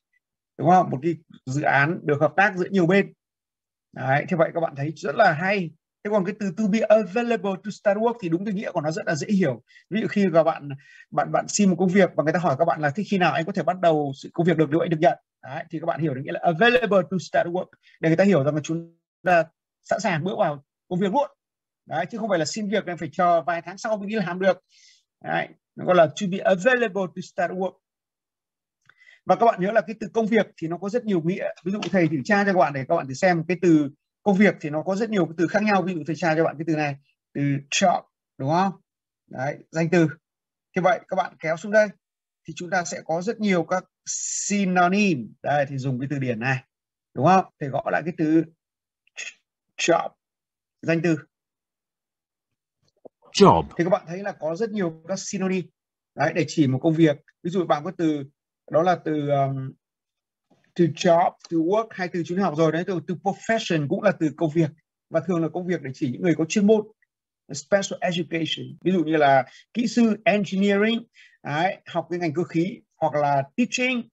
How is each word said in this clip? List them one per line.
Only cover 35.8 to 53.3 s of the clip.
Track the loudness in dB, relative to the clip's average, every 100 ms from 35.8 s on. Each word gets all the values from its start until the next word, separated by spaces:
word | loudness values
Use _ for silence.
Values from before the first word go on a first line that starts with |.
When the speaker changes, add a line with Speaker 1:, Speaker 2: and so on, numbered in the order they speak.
Speaker 1:
Ví | 0
dụ | -4 -6
thầy | -4
tra | 0 2
cho |
bạn | 0 -2
cái | -4
từ | -2
này, | -2 -6 _ _ _
từ | -4 -2 -2 -4
job, | 2 2 2 -4 _ _ -8
đúng | -2
không? | 0 0 -4 _ _ _ _ _
Đấy, | -8 -8 -8 -8
danh | -4 2
từ. | 4 2 0 _ _ _ _ _ 0
Thế |
vậy | 0 0 -2
các | -4
bạn | -4 -8
kéo | -6 -6
xuống | 0
đây | 2 2 -2 _ _ _ _ -18
thì | -14
chúng | -4
ta | -4
sẽ | -4 -8 -6
có | -4
rất | -4 -2
nhiều | 0 0
các | 0 -4 -6 _ -10
synonym. | -8 -8 -8 -4 -2 0 2 2 2 2 0 -6 -8
Đây | -2 -2 -2
thì | -4
dùng | -4 -4
cái | -6
từ | -4
điển | -4 -4
này, | -4 -4 -8 _ _ _ _
đúng | 0 4
không? | 4 2 _
Thầy | -6
gõ | -6 -2
lại | -2 -4
cái | -4
từ | 2 2 0 _ _ _ _ _ _ -16 -16 -18 _ _ _ -4
job, | 0 2 0 -12 _ _ _ _ _ _
danh | -2 0
từ. | 0 -2 -4 _ _ _ _ _ _ _ _ _ _ _ _ _ _ _ _ _ -20 _ _